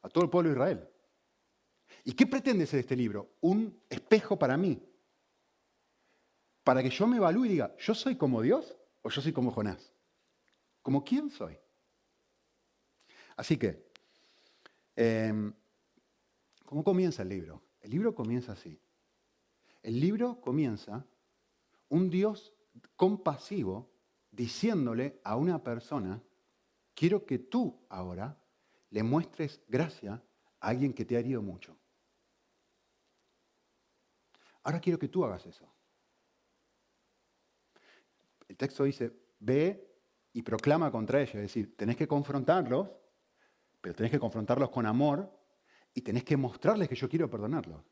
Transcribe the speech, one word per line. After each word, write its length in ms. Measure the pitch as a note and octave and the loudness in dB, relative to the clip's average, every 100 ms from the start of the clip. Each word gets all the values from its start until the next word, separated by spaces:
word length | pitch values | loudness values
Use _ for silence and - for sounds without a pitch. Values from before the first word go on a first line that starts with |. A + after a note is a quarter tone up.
A 80 | - | 0
todo 140 | - | 2
el 60 | E3+ | 4
pueblo 180 | F3+ E3 | 4 2
de 60 | C3+ | 2
Israel. 340 | D3 C#3 - _ _ _ _ _ _ _ _ _ _ - | 2 0 -8 _ _ _ _ _ _ _ _ _ _ -12
¿Y 100 | - | -10
qué 120 | - C4+ | 4 4
pretende 400 | C4+ C4+ G#3+ D#3 | 4 2 2 2
ser 140 | C#3+ | 0
este 160 | B2 B2+ | 0 0
libro? 400 | A2+ G2+ - _ | 0 -2 -8 _
Un 380 | E3+ G3+ A3 - _ | 2 2 0 -6 _
espejo 520 | - - A3 - F#3+ | -12 4 4 4 2
para 180 | C3+ C3+ | 2 2
mí. 240 | F#3+ C3+ - _ _ _ _ _ _ _ _ _ _ _ _ _ _ _ _ _ | 0 -2 -8 _ _ _ _ _ _ _ _ _ _ _ _ _ _ _ _ _
Para 180 | - C3 | 4 4
que 80 | B2 | 4
yo 160 | - G#3+ | 2 2
me 120 | B3 | 4
evalúe 280 | F3+ F#3 B3 | 4 4 2
y 40 | |
diga, 260 | F3+ G#2 - | 2 0 -6
"¿yo 160 | - | -4
soy 220 | A3 C4+ B3+ | -2 -2 0
como 260 | D3 A#2+ | 0 2
Dios 340 | A#2 C4 - - _ _ | 2 2 0 -18 _ _
o 60 | A2 | -8
yo 100 | C#3+ | -4
soy 100 | C#3 | -2
como 200 | D#3 B2 | 0 -2
Jonás? 420 | A2+ G#2 F2 - _ _ _ _ _ _ _ _ _ | 0 -4 -6 -14 _ _ _ _ _ _ _ _ _
¿Como 220 | - C#3 | 0 0
quién 260 | C#3 C4 D4+ | 2 0 0
soy?". 260 | - F2 - _ _ _ _ _ _ _ _ _ _ _ _ _ _ _ - - - | -8 -12 -12 _ _ _ _ _ _ _ _ _ _ _ _ _ _ _ -20 -20 -12
Así 200 | A2+ D3 | -2 0
que, 340 | A2+ D#2+ - - _ _ _ _ _ _ - _ _ - | 0 -4 -16 -20 _ _ _ _ _ _ -20 _ _ 0
em, 580 | A#2 A2+ A2 G#2+ G#2 - _ _ _ _ _ _ _ _ _ _ - | 2 2 0 -2 -4 -8 _ _ _ _ _ _ _ _ _ _ -8
¿cómo 180 | C#3+ | -2
comienza 380 | D#3 F#3 F3+ - | 2 2 2 -2
el 80 | F#2 | -6
libro? 320 | G2 E2 D2+ _ _ | -6 -8 -16 _ _
El 100 | G#2 | -6
libro 240 | D3+ A3+ - | -2 -2 -2
comienza 380 | A2+ A#2+ B2 | -4 -4 -4
así. 280 | G2+ - D2+ _ _ _ _ _ _ _ _ _ _ | -14 -16 -20 _ _ _ _ _ _ _ _ _ _
El 160 | A2+ A#2+ | -4 2
libro 420 | E3 G#3+ A#3+ A#3+ | 2 2 -2 -2
comienza 640 | - C#3 C#3 G#2 - A2 C3+ _ _ _ _ _ _ _ _ | -2 0 0 -2 -8 -12 -12 _ _ _ _ _ _ _ _
un 200 | D#3 F#3 | 0 2
Dios 420 | F3 G#3 G#3 - _ _ - _ - | 2 0 -2 -14 _ _ -20 _ 2
compasivo 960 | F#3 G3+ E3+ C#3 - G#3 G#2 F#2+ C3+ _ _ _ _ | 4 4 -2 -2 -6 -4 -2 -4 -10 _ _ _ _
diciéndole 880 | - A#2 - A3+ G3+ B2+ A2+ C#3 - | -6 -6 0 0 2 0 -2 -4 -6
a 120 | - A2+ | -4 0
una 280 | E3 E3+ | 0 0
persona, 560 | - A#2 - D3 F#2 G#2 - _ _ _ _ _ _ - | -4 -8 -6 -6 -4 -8 -12 _ _ _ _ _ _ 0
"Quiero 280 | E3+ G3+ | 2 2
que 140 | - B2+ | 0 -6
tú 480 | - A#3+ G#3+ - _ | -2 -2 -2 -4 _
ahora 480 | F#2+ F#2 F2+ A#2 D3 _ _ _ _ _ | -10 -8 -8 -10 -12 _ _ _ _ _
le 140 | G#2+ | -2
muestres 580 | A2+ D3 E3 - D3 - _ | 2 2 0 -6 -8 -8 _
gracia 560 | B2+ D#3+ - G#2 A2+ _ _ _ _ | -2 -2 -4 -12 -12 _ _ _ _
a 80 | - | -4
alguien 220 | B2 C#3 | 0 -2
que 140 | - A2+ | -2 -2
te 100 | A#2+ | -2
ha 40 | |
herido 220 | A#2+ B2+ | 0 -4
mucho. 340 | G2+ F2+ - - _ _ _ _ _ _ _ _ _ _ _ _ _ _ _ _ _ _ _ _ _ _ _ _ _ _ _ _ | -4 -10 -16 -20 _ _ _ _ _ _ _ _ _ _ _ _ _ _ _ _ _ _ _ _ _ _ _ _ _ _ _ _
Ahora 160 | C3 E3 | -4 -2
quiero 180 | F3+ E3 | 0 0
que 100 | C3+ | 0
tú 160 | F#3 | -2
hagas 220 | C#3 F#2 - | -2 -4 -12
eso". 260 | - - _ _ _ _ _ _ _ _ _ _ _ _ _ _ _ _ _ _ _ _ _ _ - _ _ _ _ - | -20 -20 _ _ _ _ _ _ _ _ _ _ _ _ _ _ _ _ _ _ _ _ _ _ -20 _ _ _ _ -20
El 100 | - | -6
texto 280 | C3+ - C#3 | -6 0 0
dice, 260 | C#3 A#2 - _ _ | 0 -6 -8 _ _
"Ve 600 | G#2+ C3+ E3 G3 - _ _ _ _ | 0 2 2 -2 -14 _ _ _ _
y 80 | A#2+ | -10
proclama 500 | A#2 A2 C#3+ D#3 D#3 | -4 0 2 2 2
contra 300 | A#2+ G#2+ C#3 | -2 0 0
ellos", 140 | C3 G#2 | 0 -4
es 60 | |
decir, 340 | G#2 A#2 G#2 - | -6 -4 -6 -4
tenés 180 | G#2 A#2+ | -2 0
que 120 | D#3 | 0
confrontarlos, 840 | D3 C#3+ C#3 B2 F3+ C3 B2+ G3 - _ _ _ _ _ _ _ _ | 0 -2 -2 2 2 2 0 -2 -10 _ _ _ _ _ _ _ _
pero 120 | F#2 | -12
tenés 180 | E2 A2 | -2 0
que 80 | C#3+ | 0
confrontarlos 520 | A#2 A2+ G#2 B2 C3+ | -2 -4 0 2 2
con 160 | - A2 | 0 0
amor 420 | A#2 D3 C#3+ G3 - _ _ _ _ _ | 2 2 0 -4 -14 _ _ _ _ _
y 80 | - | -10
tenés 220 | - A#2 | -4 -4
que 140 | B2 C#3+ | 0 0
mostrarles 520 | C3 - E3+ G#3+ F3 | 0 0 2 2 0
que 60 | B2 | -2
yo 120 | B2+ | -2
quiero 220 | E3 D3+ | -2 -2
perdonarlos. 540 | A2 G#2+ D3+ - D#2 - | -2 -4 -4 -6 -14 -20